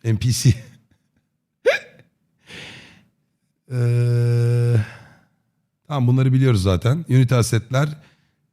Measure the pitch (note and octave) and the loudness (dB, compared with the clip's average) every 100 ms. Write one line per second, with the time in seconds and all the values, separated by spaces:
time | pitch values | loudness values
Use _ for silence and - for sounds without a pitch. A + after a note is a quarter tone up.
0 | A#2 A2 B2+ A2+ - - - - _ _ | -6 -4 -4 0 0 0 -6 -20 _ _
1 | _ _ _ _ _ _ - F5 - - | _ _ _ _ _ _ -2 -2 -8 -20
2 | _ _ _ _ _ - - - - - | _ _ _ _ _ -20 -20 -20 -20 -20
3 | _ _ _ _ _ _ _ B2 A#2+ A#2+ | _ _ _ _ _ _ _ -4 -2 0
4 | A#2+ A#2+ A#2+ A#2+ A#2+ A#2+ A#2+ A#2 A2 - | 0 0 0 0 0 0 2 0 -2 -8
5 | - _ _ _ _ _ _ _ _ C#3+ | -20 _ _ _ _ _ _ _ _ -2
6 | B2 C3 C3 C3 C3 G#2 F#2+ F2+ A#2 D#3 | 0 2 2 2 2 2 2 0 0 -2
7 | D#3+ B2+ B2 B2+ A2 A2+ - B2+ D3+ D3+ | 0 2 2 2 0 -2 -2 -4 -4 -6
8 | - _ _ _ _ | -18 _ _ _ _